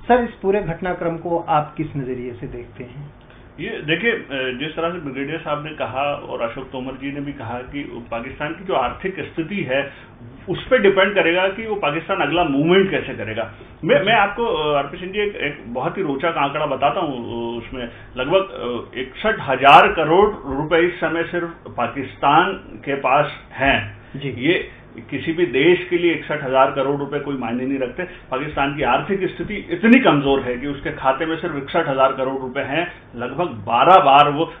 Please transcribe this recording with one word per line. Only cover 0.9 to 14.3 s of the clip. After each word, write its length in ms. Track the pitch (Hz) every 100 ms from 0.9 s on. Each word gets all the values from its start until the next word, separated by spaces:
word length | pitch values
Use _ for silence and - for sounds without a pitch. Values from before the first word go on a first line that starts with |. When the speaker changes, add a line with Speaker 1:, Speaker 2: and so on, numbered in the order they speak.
| 180 170 165
Speaker 1:
को 300 | 175 170 -
आप 260 | 156 151 -
किस 100 | 156 143
नजरिए 360 | 127 123 123
से 140 | 113 139
देखते 380 | 120 - -
हैं? 360 | 123 131 143 - - - - -
Speaker 2:
ये 100 | 185
देखिए, 400 | - 151 165 233
अ, 160 | 214 -
जिस 460 | 139 131 123 151 156
तरह 140 | 165
से 80 | 180
ब्रिगेडियर 400 | 147 123 139 160
साहब 260 | 156 147
ने 60 | 151
कहा 440 | 151 123 127 143
और 280 | 143 - 127
अशोक 220 | 117 139
तोमर 280 | 127 131 131
जी 200 | 131 139
ने 80 | 139
भी 120 | 143
कहा 260 | 139 110 123
कि 480 | 127 143 143 120 113
पाकिस्तान 420 | 117 127 - 151
की 120 | 165
जो 100 | 190
आर्थिक 460 | 156 123 - 190 190
स्थिति 420 | - - 156 202
है, 300 | 135 131 135 - - - - - -
उस 180 | 175 -
पे 120 | 254
डिपेंड 360 | 196 196 196
करेगा 340 | 202 165 175 190
कि 180 | 190 220
वो 80 |
पाकिस्तान 460 | 202 147 156 160 190
अगला 240 | 143 165
मूवमेंट 460 | 165 139 156 185 196
कैसे 240 | 147 117
करेगा। 380 | 113 107 110 110 - - -
मैं, 140 | 160 233
Speaker 1:
जी। 80 | 190
Speaker 2:
मैं 80 |
आपको, 300 | 226 202